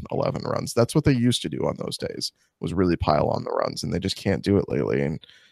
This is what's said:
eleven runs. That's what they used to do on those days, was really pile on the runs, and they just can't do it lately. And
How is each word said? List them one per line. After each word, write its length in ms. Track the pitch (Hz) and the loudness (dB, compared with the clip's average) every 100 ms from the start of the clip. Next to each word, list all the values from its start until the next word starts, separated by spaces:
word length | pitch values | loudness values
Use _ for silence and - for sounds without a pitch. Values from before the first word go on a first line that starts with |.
| - | -6
eleven 300 | 85 82 - | -2 -2 -2
runs. 300 | - - - | -4 -4 -2
That's 200 | - 117 | 0 2
what 120 | 156 147 | 2 4
they 80 | |
used 280 | 127 120 117 | 4 4 2
to 60 | - | -2
do 160 | - 73 | -2 -2
on 120 | - | -2
those 200 | - - | -6 -6
days, 360 | - - - - _ _ | -6 -6 -8 -10 _ _
was 140 | - | -2
really 240 | 87 90 82 | 2 4 4
pile 320 | - 73 78 | 4 4 2
on 160 | 76 80 | -2 -2
the 60 | |
runs, 320 | - - - | -2 -2 -4
and 100 | 82 | -4
they 60 | 87 | -2
just 180 | 95 - | -4 -2
can't 260 | 104 92 | -2 0
do 140 | - 101 | 2 2
it 100 | - | 2
lately. 340 | 65 55 64 | 0 0 0
And 240 | 69 82 - - _ | 0 -4 -10 -20 _